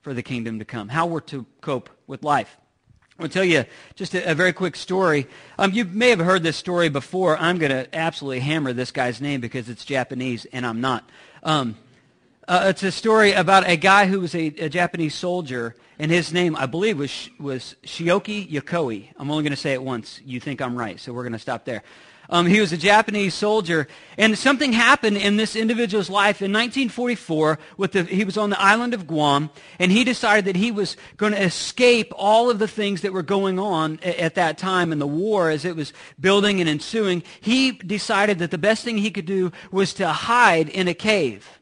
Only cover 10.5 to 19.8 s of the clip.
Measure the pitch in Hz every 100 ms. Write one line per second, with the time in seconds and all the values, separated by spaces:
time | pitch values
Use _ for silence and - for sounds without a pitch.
10.5 | 127 123 113 131 117 - - - - -
11.5 | 151 123 107 _ _ _ _ _ _ -
12.5 | 180 196 185 190 - 220 220 202 196 175
13.5 | 196 180 170 190 196 190 196 175 175 160
14.5 | 151 160 170 175 175 156 - 180 180 147
15.5 | 127 117 - _ - 156 175 156 175 175
16.5 | 156 135 160 214 156 139 - - _ 143
17.5 | 131 - - - - 170 196 202 208 180
18.5 | 151 - 175 135 104 107 - 139 151 147
19.5 | 139 147 131